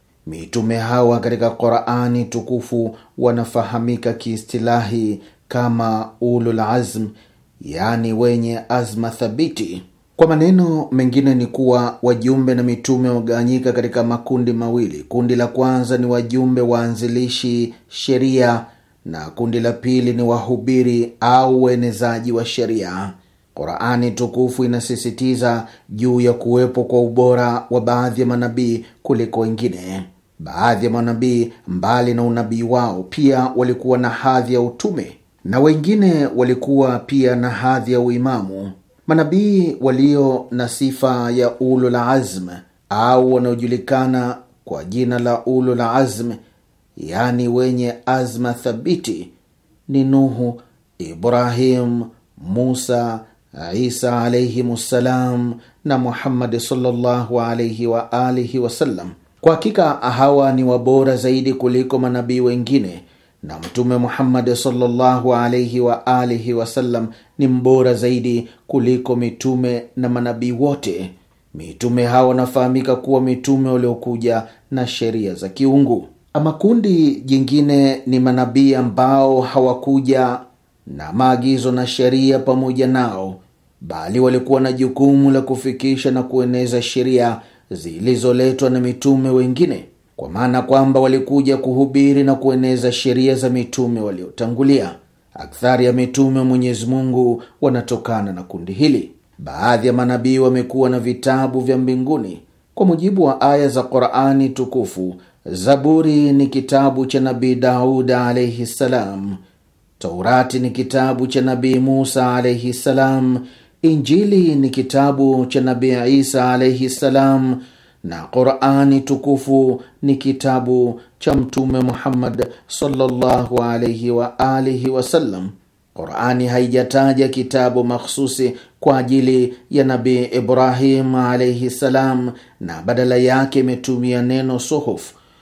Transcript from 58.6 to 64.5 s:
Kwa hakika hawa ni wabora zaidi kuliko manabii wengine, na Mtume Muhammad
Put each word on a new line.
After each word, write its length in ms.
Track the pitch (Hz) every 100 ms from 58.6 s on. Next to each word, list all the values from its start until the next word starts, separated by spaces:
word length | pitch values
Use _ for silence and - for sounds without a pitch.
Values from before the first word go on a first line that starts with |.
| 120 - 151 92 87 - _ _
Kwa 120 | 160
hakika 360 | 160 214 214 160
hawa 640 | - 123 117 139 143 135
ni 120 | 131
wabora 520 | 127 123 120 135 135 123
zaidi 380 | 127 131 131
kuliko 440 | 131 127 127 131 131
manabii 420 | 127 123 120 123
wengine, 640 | 123 120 117 139 98 87 - _ _ _
na 160 | 147 80
Mtume 380 | 85 123 123 123
Muhammad 580 | 120 - 131 127 123